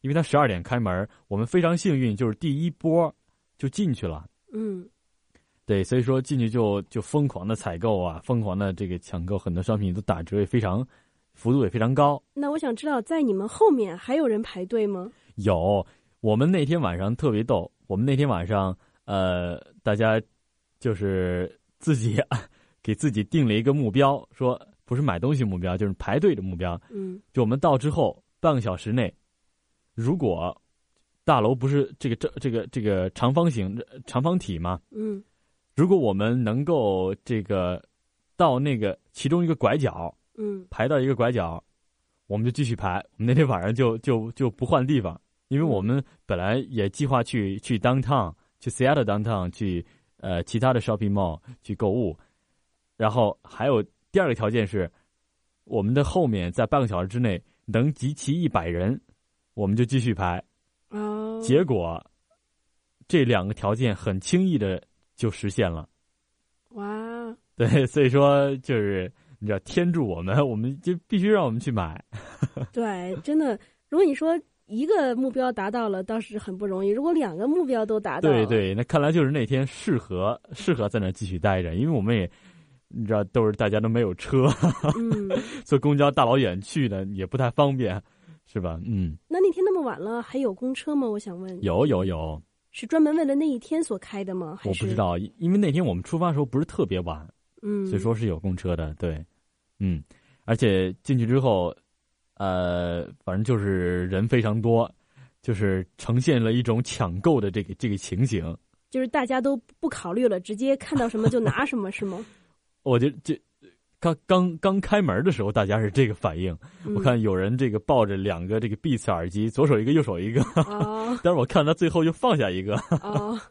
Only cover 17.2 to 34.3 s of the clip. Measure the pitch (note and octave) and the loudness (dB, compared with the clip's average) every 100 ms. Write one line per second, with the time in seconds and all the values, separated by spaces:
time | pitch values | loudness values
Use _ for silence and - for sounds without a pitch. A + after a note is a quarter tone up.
17.2 | D3+ G#2+ A#2 A2 E2+ _ _ G2 B2+ C3 | 0 0 0 0 -2 _ _ -2 0 2
18.2 | C#3+ F#2+ F2 G#2+ F#2+ F#2 _ _ - G2 | 2 0 0 0 0 -4 _ _ -4 0
19.2 | F#2 F2+ F2 E2+ - _ - G#2 A2 A2 | 0 0 -2 -6 -12 _ -2 2 2 2
20.2 | - _ _ _ _ _ B2+ G2+ G2+ F#2+ | -2 _ _ _ _ _ -4 -2 -2 0
21.2 | F2+ F2+ F2+ - _ _ - C#3 A2 G#2+ | 0 -2 -4 -8 _ _ -2 0 2 0
22.2 | - A#2+ - _ _ _ - G#2+ D3+ G#2+ | -2 -4 -6 _ _ _ -4 -2 0 0
23.2 | G#2 E3 B2+ G#2+ A#2 C#3+ A#2+ G#2+ C#3 C#3 | 0 2 2 2 2 0 0 2 2 2
24.2 | - _ B2+ B2 - _ _ B2 C#3+ F2 | -6 _ -2 -2 -10 _ _ -2 0 0
25.2 | B2+ D3 A2+ F#2 F2+ F2+ G2+ F#2+ - B2 | 0 0 0 -2 -2 0 -2 -2 -2 2
26.2 | F#3+ A2 F#2+ F2+ F2+ E2+ _ - F#2+ F#2 | 2 2 -4 -6 -6 -6 _ -10 -10 -12
27.2 | _ - A2+ C3 E3 C3+ C#3+ D#3 A#2 - | _ -2 0 2 2 2 0 0 0 -2
28.2 | _ _ E3+ C#3 G#2+ F2+ - A#2+ G2+ _ | _ _ 0 2 -2 -6 -2 -2 -2 _
29.2 | _ _ _ _ _ _ _ - A#2 F3 | _ _ _ _ _ _ _ -4 -2 0
30.2 | C3 E2+ F2 - _ _ _ _ _ _ | 0 0 -4 -8 _ _ _ _ _ _
31.2 | - C#3 A2 C3 C3 C#3+ C3+ C#3+ C3 A#2 | 2 4 4 2 0 0 0 -4 -4 -2
32.2 | D3 - C3+ A#2 F2+ - G#2+ F#2+ F#2 - | -4 -4 -2 -2 -4 -2 0 2 0 0
33.2 | B2 C#3 E3+ A#2+ F#2+ G#2+ - B2 - B2+ | 2 4 2 0 -4 -6 -10 -16 -4 -2
34.2 | D3+ | 2